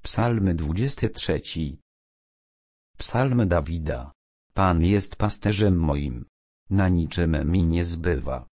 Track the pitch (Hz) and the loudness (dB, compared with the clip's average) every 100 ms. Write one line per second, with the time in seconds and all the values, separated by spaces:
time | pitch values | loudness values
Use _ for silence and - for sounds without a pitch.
0 | - - 117 117 98 80 76 85 131 - | -2 0 0 2 2 2 -2 -2 -2 -2
1 | 110 - - 80 - 82 78 64 _ _ | -4 -2 -2 -2 -4 -6 -6 -8 _ _
2 | _ _ _ _ _ _ _ _ _ - | _ _ _ _ _ _ _ _ _ -10
3 | - 120 135 123 104 85 76 85 76 62 | -4 0 0 2 2 0 0 -6 -6 -8
4 | 62 _ _ _ _ - 95 85 85 101 | -10 _ _ _ _ 0 2 4 4 2
5 | - - 104 - 104 101 104 90 80 71 | 0 -2 -2 0 -2 2 2 4 2 0
6 | 71 60 - _ _ _ - 98 92 90 | -4 -8 -12 _ _ _ -4 0 2 2
7 | 78 - 85 76 71 92 82 85 85 85 | 0 0 0 0 2 2 2 0 -2 -2
8 | 85 69 67 65 - | -2 -2 -4 -8 -10